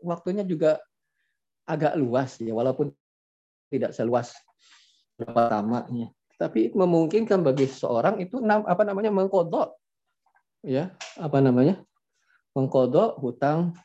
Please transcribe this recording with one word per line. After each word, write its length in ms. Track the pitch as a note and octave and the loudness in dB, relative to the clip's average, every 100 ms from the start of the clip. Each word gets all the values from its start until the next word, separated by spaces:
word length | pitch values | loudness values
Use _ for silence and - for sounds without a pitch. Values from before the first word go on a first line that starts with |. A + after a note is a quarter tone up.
| F3 | -8
waktunya 400 | E3+ - G3 F#3+ | -6 -4 -4 -4
juga 320 | D#3+ D#3 D#3 - _ _ _ _ _ _ _ - | 2 2 2 -4 _ _ _ _ _ _ _ -6
agak 320 | D#3 D3+ D#3+ | -2 0 0
luas 400 | B2 B2 C3 - | 0 0 -2 -6
ya, 160 | A2+ | -6
walaupun 400 | A2+ B2+ B2+ C#3+ - _ _ _ _ _ _ - | -2 -2 -2 -4 -8 _ _ _ _ _ _ -8
tidak 240 | C3 A#2 | -4 -4
seluas 400 | - A#2 A#2+ B2 - _ _ _ _ _ _ _ - | -4 -2 -2 -2 -16 _ _ _ _ _ _ _ -14
pertamanya. 880 | A#2 A#2 A#2 G#2+ G#2+ A#2+ A#2 A#2+ A2+ _ _ - | -2 0 2 0 -2 -4 -6 -10 -10 _ _ -8
Tapi 320 | - A3 A#3 | -4 0 0
memungkinkan 720 | G3+ F3+ E3+ D#3+ G#3 A3 F#3+ | 2 2 4 2 0 2 2
bagi 240 | D#3 C3+ C3+ | 2 2 0
seseorang 480 | - - A#2 E3+ G#3+ | -2 -2 0 0 -2
itu 180 | F3+ B3+ | -6 -4
nam-, 240 | A3 G#3+ | 0 0
apa 160 | G#3+ F3+ G#3 | 2 0 0
namanya, 260 | G3 A3 | 0 0
mengkodok, 640 | G3 F#3+ F#3+ E3 A#3+ - - _ _ _ _ _ _ _ _ | 0 2 2 0 -2 -4 -8 _ _ _ _ _ _ _ _
ya, 300 | D#3+ C3 F3+ - - - | -4 -4 -4 -10 -18 -10
apa 180 | D#3+ C#3 | -2 2
namanya, 320 | C3+ B2 C#3+ F#3+ - _ _ _ _ _ _ C#3 | 4 6 4 2 -6 _ _ _ _ _ _ -4
mengkodok 640 | C3 C3+ B2 D3+ A3+ - | 0 2 2 2 2 -2
hutang 560 | B2+ - C#3 D#3 F3 E3+ | -6 -2 0 0 -2 -6